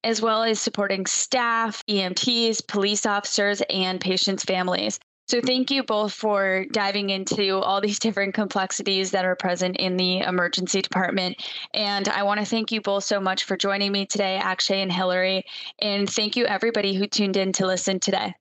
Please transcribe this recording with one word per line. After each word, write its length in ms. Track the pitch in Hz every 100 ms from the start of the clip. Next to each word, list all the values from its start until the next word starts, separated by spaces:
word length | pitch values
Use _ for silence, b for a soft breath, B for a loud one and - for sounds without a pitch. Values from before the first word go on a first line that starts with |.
as 160 | 226 226
well 220 | 226 220
as 180 | 226 214
supporting 460 | - - 196 196 185
staff, 760 | - - 254 233 226 226 214 -
E 140 | 202
M 140 | 185 185
Ts, 440 | - 233 226 220
police 460 | - 208 202 208 233
officers, 560 | 202 202 - 202 202 196
and 320 | 190 185 185
patients' 420 | 185 185 202 190
families. 560 | - 185 180 180 - - _ _ -
So 100 | 240
thank 320 | 254 254 254
you 120 | 277
both 280 | - 214 214
for 540 | - 220 202 196 190 190
diving 360 | 214 202 202 202
into 460 | 196 190 - 196 190
all 200 | 190 196
these 180 | 208 202
different 360 | 226 202 196
complexities 760 | 190 202 202 185 - 170 190 190
that 120 | 196
are 140 | 185 180
present 400 | 185 175 180 185
in 180 | 185 185
the 240 | 185 185
emergency 640 | - 180 175 185 185 190
department. 600 | 190 190 180 196 180 - B B B
And 360 | - 202 202 196
I 140 | -
wanna 220 | 202 208 202
thank 280 | 226 220
you 80 | 220
both 240 | 208 202 196
so 160 | 202
much 240 | 190 190 -
for 100 | 190
joining 380 | 202 196 202
me 120 | 202 196
today, 300 | 208 196 190
Akshay 460 | 190 185 - 196
and 100 | 190
Hillary. 540 | 180 185 180 185 190 - B B B
And 300 | 214 202 196
thank 260 | - 214 240
you 100 | 240
everybody 480 | 196 226 226 196
who 140 | 190 202
tuned 300 | - 202 190
in 160 | 190
to 120 | 185 190
listen 360 | 185 - 190
today. 340 | - 190 202 175